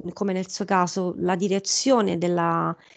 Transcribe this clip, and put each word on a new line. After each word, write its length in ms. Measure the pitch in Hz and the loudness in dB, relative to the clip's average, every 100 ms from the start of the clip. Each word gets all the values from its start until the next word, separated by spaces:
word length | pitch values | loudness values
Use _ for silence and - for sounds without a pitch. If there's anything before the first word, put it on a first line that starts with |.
| 175 | -12
come 180 | - 202 | -4 -2
nel 160 | 185 185 | -2 -4
suo 140 | - | -6
caso, 500 | 190 190 175 196 180 - | 0 2 2 0 -4 -2
la 160 | 180 185 | 0 0
direzione 800 | 196 196 196 - 269 247 196 170 | 0 0 -2 0 4 4 4 0
della, 580 | 175 175 170 170 165 170 - | 0 2 2 0 0 -4 -12